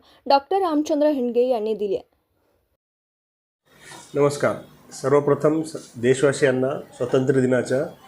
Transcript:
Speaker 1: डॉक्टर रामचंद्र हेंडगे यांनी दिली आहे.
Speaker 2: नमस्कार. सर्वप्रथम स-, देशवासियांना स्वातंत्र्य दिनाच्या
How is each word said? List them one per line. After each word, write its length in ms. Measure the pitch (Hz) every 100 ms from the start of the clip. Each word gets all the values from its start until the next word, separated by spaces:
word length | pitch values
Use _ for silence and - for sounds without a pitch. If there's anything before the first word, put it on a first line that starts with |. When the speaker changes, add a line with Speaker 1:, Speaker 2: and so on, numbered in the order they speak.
| - _ -
Speaker 1:
डॉक्टर 320 | 277 - 392
रामचंद्र 500 | 359 294 302 294 302
हेंडगे 340 | 277 247 233
यांनी 320 | 254 240 214
दिली 220 | 202 202 180
आहे. 140 | - _ _ _ _ _ _ _ _ _ _ _ _ _ _ _ _ _ - - - 143
Speaker 2:
नमस्कार. 340 | 143 143 117 101 - - -
सर्वप्रथम 680 | - - 143 143 139 151 160
स-, 140 | 156 - - 120
देशवासियांना 720 | 120 135 143 - 139 127 131
स्वातंत्र्य 720 | - - - 123 135 131 135
दिनाच्या 420 | 127 127 117 131 170 -